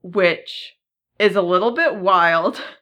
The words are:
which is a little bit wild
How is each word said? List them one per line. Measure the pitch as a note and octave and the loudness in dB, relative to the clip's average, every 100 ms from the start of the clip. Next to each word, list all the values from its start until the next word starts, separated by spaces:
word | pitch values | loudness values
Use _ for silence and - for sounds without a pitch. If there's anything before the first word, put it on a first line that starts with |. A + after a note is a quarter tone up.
which | F3+ G3 F3 D#3+ - - - _ _ _ _ _ | -6 0 0 -2 -10 -18 -20 _ _ _ _ _
is | G#3 G3 | 0 2
a | |
little | F3 F3+ A3+ | 2 2 0
bit | A#3+ - G#3+ | 0 -2 0
wild | F#3 F#3 E3+ E3 F#3 - - - | 2 2 4 2 -2 -6 -16 -20